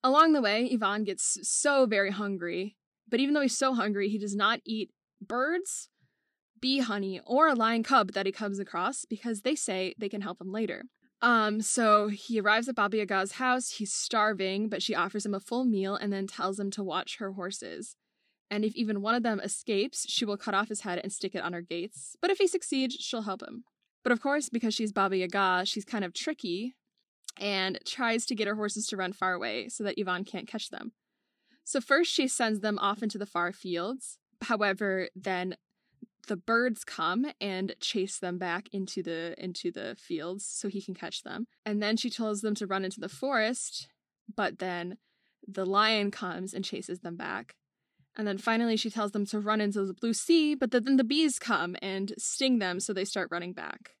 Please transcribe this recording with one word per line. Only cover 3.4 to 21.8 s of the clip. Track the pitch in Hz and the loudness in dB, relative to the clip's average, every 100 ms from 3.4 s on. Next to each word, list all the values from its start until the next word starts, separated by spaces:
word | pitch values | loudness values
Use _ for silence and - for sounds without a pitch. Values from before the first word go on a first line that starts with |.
he's | 269 - | 2 2
so | 269 | 2
hungry, | 247 208 202 202 | 2 2 2 0
he | 214 | 0
does | 208 | -2
not | 202 208 233 | 2 2 2
eat | - 220 190 _ _ _ | -2 -4 -6 _ _ _
birds, | 196 240 277 349 392 - - _ _ _ _ _ _ _ | -4 0 2 0 -2 -10 -12 _ _ _ _ _ _ _
bee | 254 269 | 0 0
honey, | 233 202 196 185 | 0 -2 -4 -6
or | - 254 320 | 0 4 6
a | |
lion | 247 226 226 | 6 2 2
cub | 220 262 190 | 4 4 4
that | 202 190 | 0 -2
he | |
comes | - 208 196 | -2 -4 -4
across | 196 170 190 277 | -4 -2 -2 -4
because | - 220 233 208 | -8 -8 -4 -2
they | 247 | -2
say | 302 - 185 185 - | -2 -2 -2 -2 -4
they | 202 | -6
can | 208 | -6
help | 185 - | -6 -8
him | 185 | -8
later. | 208 220 - 254 _ _ _ | -4 -2 -4 -10 _ _ _
Um, | 233 233 214 214 | 4 4 4 0
so | 208 - 220 208 208 | 0 2 6 6 6
he | 202 - 220 | -4 -2 0
arrives | 208 220 240 | 4 4 2
at | |
Baba | 240 202 220 | 0 2 2
Yaga's | 196 196 196 | 2 0 0
house. | - 254 254 247 | 0 2 2 0
He's | - 202 | -6 -4
starving, | - - 226 214 196 190 196 214 | -4 0 4 4 2 0 0 -2
but | 190 | -2
she | - | -2
offers | 190 175 208 | 0 0 -2
him | 208 | -2
a | 196 | -4
full | - 233 | -2 0
meal | 254 202 190 | 2 2 0
and | 202 208 | 0 -2
then | 196 196 | -2 -4
tells | - 185 190 | -2 -4 -2
him | 196 | -4
to | 196 | -4
watch | 190 170 - - | -4 -4 -4 -8
her | 196 | -8
horses. | 190 180 - 98 82 220 - _ _ _ _ _ | -6 -8 -8 -10 -10 -12 -16 _ _ _ _ _
And | 208 | 0
if | 214 | 0
even | - 214 208 | 0 -2 0
one | 208 | 2
of | 240 | 2
them | 233 208 | 2 0
escapes, | 202 - - 202 254 - - | -2 -6 -2 0 0 -2 -2
she | - | -2
will | 214 202 | -2 -2
cut | - | 0
off | 196 214 | 0 0
his | 214 | -4
head | 208 175 | -4 -6
and | 196 | -6
stick | - 190 | -6 -6
it | 185 | -4
on | - | -4
her | 175 | -6
gates. | 175 170 | -6 -6